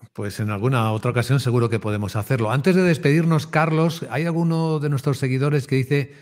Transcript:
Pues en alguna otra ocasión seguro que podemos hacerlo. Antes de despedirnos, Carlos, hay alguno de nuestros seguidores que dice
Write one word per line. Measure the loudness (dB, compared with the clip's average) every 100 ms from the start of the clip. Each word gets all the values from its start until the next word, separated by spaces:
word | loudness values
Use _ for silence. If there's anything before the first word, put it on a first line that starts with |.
| -18
Pues | -8 -8 -4
en | -4
alguna | -2 0 0 0
otra | 0 -2
ocasión | -2 0 0
seguro | 2 0 0
que | -2
podemos | -2 -4 -4 -4
hacerlo. | -2 -2 0
Antes | 0 2 2
de |
despedirnos, | 2 2 4 2 4 0 0
Carlos, | 0 2 2 0 0 -6
hay | -4 -2
alguno | 0 0 0 0 0
de | 0
nuestros | -2 0 -2
seguidores | 0 0 0 0 0
que | 0
dice | 2 0 -2 -8